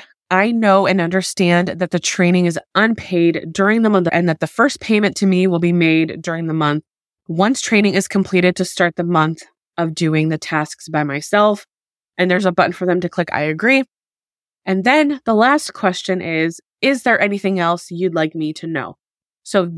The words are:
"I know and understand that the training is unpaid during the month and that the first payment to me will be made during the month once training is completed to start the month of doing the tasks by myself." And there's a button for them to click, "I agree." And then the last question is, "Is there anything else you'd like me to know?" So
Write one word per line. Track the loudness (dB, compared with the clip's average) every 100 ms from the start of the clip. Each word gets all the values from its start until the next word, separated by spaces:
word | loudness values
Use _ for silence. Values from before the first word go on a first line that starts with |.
| -20 _ -2
"I | 0 2
know | 2 4 4 4
and | 0
understand | 0 -2 -2 0 2 2 0
that | -4 -4
the | -2
training | -2 0 2 4
is | 2 -2 -4
unpaid | 0 0 0 -2 2 2 0 -4
during | 0 2 2
the | 4
month | 2 2
and | 2 0
that | 0
the | -4
first | 0 0 0
payment | 0 2 0 0
to | 2
me | 2 2
will | 2
be | 2
made | 2 2 2 0 -4
during | -8 -6 -4
the |
month | -2 0 -2 -6 _ _ _ -6
once | 0 0 -2
training | 0 0 2
is | 0 -2
completed | -2 0 2 2 0
to | -4
start | -2 -2 -2
the |
month | 0 0 0 -2 -14 _ _ -6
of | -6
doing | -2 0 0 0
the | -2
tasks | -4 -4 -4 -10 -6
by | -4
myself." | -4 -6 0 2 2 0 -8 _ _ _ _ -2
And | 0
there's | 2
a | 0
button | 0 0
for | -2 -2
them | -2
to | -2
click, | -4 -4
"I | -4
agree." | -4 -2 2 2 0 _ _ _ _ _ _ _ -4
And | 0
then | 2 2 2 -2
the | 0
last | 2 4 2 -2
question | -4 -4 -2 -4 -4
is, | -4 -2 -2 -4 _ _
"Is | 0 0
there | 0 0
anything | 0 -2 -2 0
else | 0 -2 -6
you'd | -4 -2
like | -2 -2
me | -4 -8
to | -8 -8
know?" | -6 -8 -14 _ _ _ _
So | -4 -2 -2